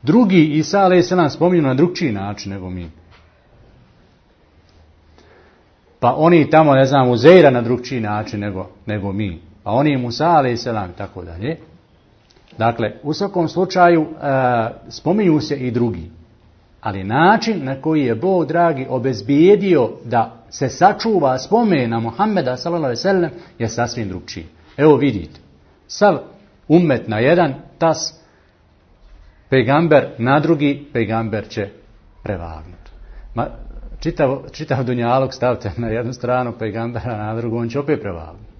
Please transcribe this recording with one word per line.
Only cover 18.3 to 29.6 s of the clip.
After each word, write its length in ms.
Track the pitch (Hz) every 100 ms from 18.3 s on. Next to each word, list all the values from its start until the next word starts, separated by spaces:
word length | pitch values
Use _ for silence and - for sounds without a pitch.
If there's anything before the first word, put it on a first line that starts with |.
| 185 147
dragi 400 | 165 170 143 -
obezbijedio 1000 | 127 127 113 104 139 175 208 196 160 113 -
da 320 | 120 117 117 - -
se 180 | - 135
sačuva 720 | - 185 202 226 202 139 127
spomena 600 | - 220 226 165 117 113
Muhammeda, 560 | 113 - 214 196 127 123
sallallahu 280 | 175 170
alejhi 140 | 143 117
ve 40 |
sellem, 280 | 190 190 170 - - _
je 100 | 113
sasvim 400 | - 120 - 104
drugčiji. 380 | 90 - - 80 _ _ -
Evo 200 | 151 139
vidite, 440 | 147 104 80 - - _ _ _ _
sav 300 | - 202 156 - - _ _ _
ummet 400 | 156 170 123 -
na 100 | 107
jedan 360 | 123 175 160 131 - -
tas, 420 | 165 156 - - _ _ _ _ _ _ _ _ - - - _ _
pejgamber 600 | 131